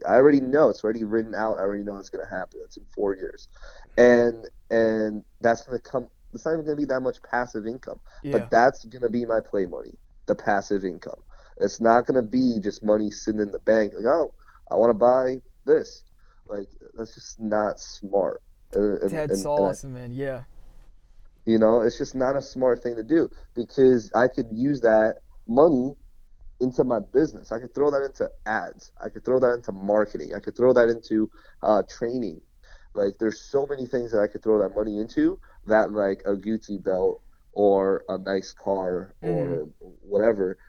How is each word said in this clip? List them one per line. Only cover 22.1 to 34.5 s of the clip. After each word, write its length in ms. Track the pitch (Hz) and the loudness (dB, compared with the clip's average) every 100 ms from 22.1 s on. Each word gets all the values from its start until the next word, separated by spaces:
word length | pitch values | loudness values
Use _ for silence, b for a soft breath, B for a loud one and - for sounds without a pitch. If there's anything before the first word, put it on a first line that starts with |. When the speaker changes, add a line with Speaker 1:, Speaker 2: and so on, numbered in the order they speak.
| 131 | -2
Speaker 1:
not 200 | 127 139 | -2 -2
a 60 | |
smart 400 | 135 131 127 120 | -6 -2 0 0
thing 140 | 120 117 | -4 -8
to 80 | |
do, 260 | 110 165 131 b b | 0 0 0 b b
because 580 | 120 110 - 131 123 107 | -8 -4 4 6 6 2
I 140 | 110 127 | 0 0
could 200 | - 113 | 0 -6
use 300 | 110 139 139 | -4 -2 0
that 380 | 113 110 110 - - - - | 4 4 4 -2 -12 -16 -2
money 480 | 120 170 131 131 - - - - - - - | 4 6 4 -2 -8 -18 -20 -20 -20 -18 -4
into 240 | 127 123 | -2 0
my 160 | 131 113 | 0 -2
business. 520 | 101 131 151 107 - | 0 0 0 -2 -10
I 80 | 113 | -10
could 140 | 123 131 | -8 -2
throw 160 | 147 | 0
that 120 | 139 | 0
into 260 | 139 - - - 107 | -4 -6 -8 -8 -6
ads. 460 | 110 85 - - - | -6 -6 -12 -20 -16
I 60 | 104 | -16
could 140 | 110 | -8
throw 160 | - 127 | -2 2
that 140 | 123 | 2
into 180 | 120 113 | 0 -6
marketing. 640 | 95 98 107 104 - - 101 | -6 0 0 0 -6 -10 -10
I 40 | |
could 180 | 107 - | -8 2
throw 160 | 127 | 4
that 160 | 123 117 | 6 4
into, 400 | 117 - 110 107 b b - | 2 -2 -2 -2 b b -4
uh, 220 | 101 104 - | 0 2 0
training. 540 | - 117 127 101 80 - _ b b b 104 | -6 -6 -6 -6 -10 -18 _ b b b -4
Like, 220 | 101 - | -4 -2
there's 200 | 110 - | -4 -4
so 280 | - 139 - | -4 -4 -2
many 180 | 139 123 | -6 -6
things 260 | 123 117 | -6 -2
that 100 | 110 | 0
I 60 | 104 | -2
could 140 | - | -2
throw 160 | 110 | 0